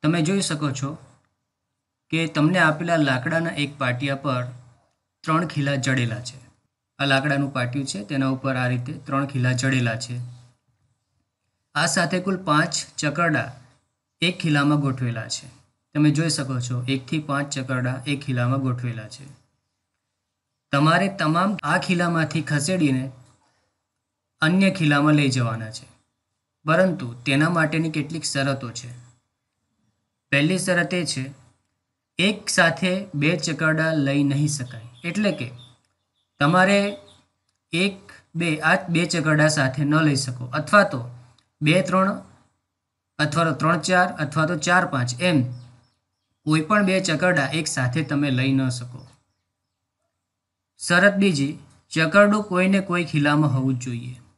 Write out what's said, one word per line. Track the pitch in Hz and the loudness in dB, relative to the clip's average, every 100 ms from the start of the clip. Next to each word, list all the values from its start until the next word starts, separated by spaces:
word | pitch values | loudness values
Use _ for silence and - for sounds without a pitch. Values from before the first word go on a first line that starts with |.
તમે | 156 170 | 0 0
જોઈ | 156 196 | 0 0
શકો | 190 151 147 | -2 -4 -4
છો | 123 135 160 - _ _ _ _ _ _ _ _ _ _ | -4 -8 -10 -18 _ _ _ _ _ _ _ _ _ _
કે | 160 165 | -4 -2
તમને | 151 151 190 | 2 2 4
આપેલા | 170 151 170 165 | 2 2 0 2
લાકડાના | 143 127 143 165 165 | 2 0 0 -2 -2
એક | 156 143 - | -4 -4 -2
પાટિયા | 127 123 139 135 | -4 -2 -4 -4
પર | 143 123 123 - - _ _ _ _ _ | -4 -4 -6 -12 -20 _ _ _ _ _
ત્રણ | - 160 175 | -2 0 0
ખીલા | 151 143 139 | -2 -2 0
જડેલા | 127 131 120 117 | 0 0 0 -4
છે. | - - - _ _ _ _ _ | -10 -16 -20 _ _ _ _ _
આ | 139 | 0
લાકડાનું | 135 147 139 139 | 2 2 -2 -2
પાટિયું | 127 123 135 135 | -2 -4 -4 -6
છે, | 190 | -8
તેના | - 139 135 | -6 -2 0
ઉપર | 131 135 131 | -2 -2 -2
આ | 127 | 0
રીતે | 127 123 | -2 -4
ત્રણ | 151 - 139 139 | -10 -4 -2 -2
ખીલા | 135 127 | 0 0
જડેલા | 123 135 131 120 110 | 0 0 0 0 -2
છે. | - 123 - - - _ _ _ _ _ _ _ _ _ _ _ _ 147 | -8 -10 -12 -16 -20 _ _ _ _ _ _ _ _ _ _ _ _ -2
આ | 165 | 0
સાથે | - 165 185 | 0 0 -2
કુલ | 185 190 | -2 -4
પાંચ | - 151 165 - - - | 0 0 2 -4 -10 -6
ચકરડા | 151 151 170 147 110 - - _ _ _ _ _ | -4 0 0 0 -4 -12 -20 _ _ _ _ _
એક | 170 180 | -2 0
ખીલામાં | 165 147 143 147 | 0 2 4 2
ગોઠવેલા | 139 123 127 117 - | 0 -2 -4 -6 -8
છે. | - - - _ _ _ 143 | -10 -12 -20 _ _ _ 0
તમે | 151 | 2
જોઈ | 143 165 | 2 0
શકો | 151 131 131 | -2 -4 -4
છો, | 120 123 | -4 -6
એકથી | 120 135 - 160 | -2 -4 -2 -6
પાંચ | 147 139 143 139 | -4 -4 -4 -6
ચકરડા | 127 131 127 127 - | -4 -4 -2 -4 -6
એક | 139 | -6
ખીલામાં | - 123 120 135 | -4 -2 0 0
ગોઠવેલા | 131 123 123 113 107 | -2 -4 -6 -8 -12
છે. | - 135 - _ _ _ _ _ _ _ _ _ _ _ _ _ | -18 -20 -20 _ _ _ _ _ _ _ _ _ _ _ _ _
તમારે | 143 151 170 196 | 2 4 4 2
તમામ | 196 156 160 196 190 | -2 0 2 0 -2
આ | 147 170 | -2 -2
ખીલામાંથી | - 180 175 165 156 165 | 0 0 0 0 0 -2
ખસેડીને | 151 151 135 185 151 131 131 - - _ _ _ _ _ _ _ _ _ _ _ | -2 -2 0 0 2 0 -4 -12 -20 _ _ _ _ _ _ _ _ _ _ _
અન્ય | 156 180 196 | 0 4 2
ખીલામાં | - 156 147 151 | 2 2 4 4
લઈ | 151 139 | 4 4
જવાના | 127 123 117 110 | 2 0 -4 -8
છે, | - - _ _ _ _ _ _ _ 151 | -12 -18 _ _ _ _ _ _ _ 0
પરંતુ | 160 190 160 123 | 2 4 2 -8
તેના | 117 - 139 156 | -8 -2 2 2
માટેની | 170 156 160 160 | 2 2 0 0
કેટલીક | 156 143 160 | -2 -6 -6
શરતો | - 139 139 131 - | -6 -2 -2 -2 -6
છે. | 110 123 - - _ _ _ _ _ _ _ _ _ _ _ _ | -12 -16 -18 -20 _ _ _ _ _ _ _ _ _ _ _ _
પહેલી | 139 151 185 | 0 2 0
શરત | 180 175 170 | 0 0 0
એ | 180 160 | -2 -4
છે, | - 135 - - _ _ _ _ _ _ _ | -6 -8 -12 -20 _ _ _ _ _ _ _
એક | 185 - - | 0 0 -4
સાથે | - 170 160 185 185 196 147 | 2 2 4 0 -2 -4 -2
બે | 147 175 | 0 0
ચકરડા | - 160 160 156 156 | -2 -2 0 2 0
લઈ | 160 139 143 | 0 0 2
નહીં | 143 139 147 | 2 2 0
શકાય. | - 120 - - - | -2 -8 -12 -18 -10
એટલે | 170 196 208 | -8 -2 -2
કે | - 123 - - _ _ _ _ _ _ _ | -2 -8 -12 -20 _ _ _ _ _ _ _
તમારે | 143 180 190 202 202 202 - - _ _ _ _ _ | 2 4 6 4 2 -4 -16 -20 _ _ _ _ _
એક, | 165 196 190 - - _ 165 | -2 -2 -2 -18 -20 _ -6
બે, | 170 151 | -4 0
આ | 160 185 185 | 2 0 0
બે | 165 170 | -2 0
ચકરડા | 175 151 151 151 | 0 0 4 4
સાથે | 151 139 - | 2 0 0
ન | 143 151 | 2 4
લઈ | 156 135 | 4 2
શકો, | - - - | -2 -8 -8
અથવા | 151 151 208 | -8 2 4
તો | 196 131 120 - - _ _ _ | 4 0 -8 -14 -20 _ _ _
બે, | 147 175 | 2 2
ત્રણ, | 185 180 190 226 - _ _ _ _ _ _ _ _ _ | 2 2 2 -2 -10 _ _ _ _ _ _ _ _ _
અથવા | 147 165 | -2 0
તો | 165 | 0
ત્રણ, | 135 160 170 | 0 0 0
ચાર, | 156 185 180 | 2 2 2
અથવા | - 151 160 160 | 0 -6 -2 -2
તો | 175 | -2
ચાર, | 165 180 175 | 2 2 2
પાંચ, | 131 123 - | -2 -2 -2
એમ | 180 156 117 - - - _ _ _ _ _ _ - | 0 2 0 -6 -16 -20 _ _ _ _ _ _ -2
કોઈ | 156 | 0
પણ | 156 214 196 | 2 2 2
બે | 190 | 0
ચકરડા | 185 151 180 165 135 | 0 0 2 2 0
એક | 160 151 | -2 -4
સાથે | - 127 131 | -2 -2 -2
તમે | 143 143 143 | -2 0 0
લઈ | 127 131 | 0 2
ન | 135 131 | 2 0
શકો. | 123 120 - - _ _ _ _ _ _ _ _ _ _ _ _ _ _ _ _ _ | -2 -8 -14 -20 _ _ _ _ _ _ _ _ _ _ _ _ _ _ _ _ _
શરત | - 175 202 | 0 6 6
બીજી, | 190 196 151 139 151 - - _ | 6 2 2 -2 -4 -14 -20 _
ચકરડું | 160 160 196 208 208 | -2 2 6 6 6
કોઈને | 208 180 185 196 | 0 2 4 2
કોઈ | 185 175 165 | 2 0 0
ખીલામાં | 151 143 147 151 | 2 4 4 4
હોવું | 131 131 127 | 2 0 -2
જ | |
જોઈએ. | 123 120 123 - - | -4 -8 -10 -16 -20